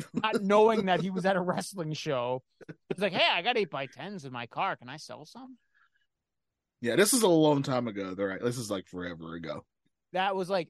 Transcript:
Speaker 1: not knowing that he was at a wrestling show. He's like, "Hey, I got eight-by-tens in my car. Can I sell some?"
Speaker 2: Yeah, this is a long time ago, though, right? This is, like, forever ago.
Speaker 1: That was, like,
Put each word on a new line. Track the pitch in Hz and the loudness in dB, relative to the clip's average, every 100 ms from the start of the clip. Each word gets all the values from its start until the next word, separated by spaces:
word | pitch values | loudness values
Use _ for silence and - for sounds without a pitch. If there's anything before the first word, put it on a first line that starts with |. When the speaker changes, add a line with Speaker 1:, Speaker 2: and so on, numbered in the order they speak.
| - | -8
Speaker 1:
not | - 220 220 | -4 -2 0
knowing | 196 208 220 220 190 | 4 8 8 6 4
that | 175 | 2
he | 190 | 2
was | 185 | 0
at | 185 190 | 0 0
a | |
wrestling | 180 196 - 196 156 | 0 -2 -4 -6 -6
show. | 151 156 131 123 127 _ _ - - - | -6 -4 -2 -2 -4 _ _ -20 -18 -10
He's | 180 | -4
like, | 196 | -2
"Hey, | 208 320 | 2 2
I | 190 | 2
got | 202 247 | 0 0
eight-by-tens | 190 139 139 - 175 196 | -2 -4 -8 -10 -12 -10
in | 135 | -10
my | 123 120 | -10 -8
car. | 143 190 | -4 -4
Can | 160 120 | -4 -10
I | 151 | -16
sell | - 117 151 | -14 -16 -16
some?" | 233 262 254 _ _ _ _ _ _ _ _ _ _ _ - | -20 -20 -20 _ _ _ _ _ _ _ _ _ _ _ -8
Speaker 2:
Yeah, | 120 120 | -2 2
this | 202 | 4
is | 247 | 4
a | 208 | 6
long | 165 151 143 | 6 6 4
time | 139 127 120 | 2 -2 -2
ago, | 101 95 92 | -6 -6 -2
though, | |
right? | 98 92 | -4 -2
This | 120 127 | -2 -4
is, | 107 | -4
like, | 98 - | -6 -6
forever | 90 87 82 82 85 | -10 -8 -10 -10 -10
ago. | 78 76 - _ _ _ _ | -8 -10 -12 _ _ _ _
Speaker 1:
That | 175 196 | -2 -2
was, | 190 180 | -2 -2
like, | 196 | -2